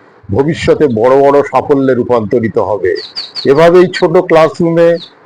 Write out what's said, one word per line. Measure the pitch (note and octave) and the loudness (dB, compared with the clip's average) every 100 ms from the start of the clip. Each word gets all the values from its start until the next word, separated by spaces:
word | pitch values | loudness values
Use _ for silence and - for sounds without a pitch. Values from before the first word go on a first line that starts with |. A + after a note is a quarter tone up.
| - _ - | -12 _ -6
ভবিষ্যতে | G2 C#3+ D#3 E3 D3+ D3+ | -4 -2 -2 -2 0 0
বড় | A2 A#2+ C#3 | 0 2 2
বড় | C#3 C#3+ | 4 2
সাফল্যে | C#3 C3 A#2+ C#3 C3+ | 0 -2 0 0 0
রূপান্তরিত | B2 B2 A#2+ G#2 A#2+ A2 A2+ | -2 -2 -2 -2 -2 -2 -4
হবে। | F#2+ G#2 F2+ E2+ - - - - | -4 -4 -4 -4 -8 -16 -16 -6
এভাবেই | A#2+ C#3 E3 F3+ F3+ | 0 2 4 4 2
ছোট | - F3+ F3+ | 0 0 0
ক্লাসরুমে | F3 D#3+ D#3 - E3+ E3 E3+ E3+ - _ | 2 2 2 0 -2 2 2 0 -6 _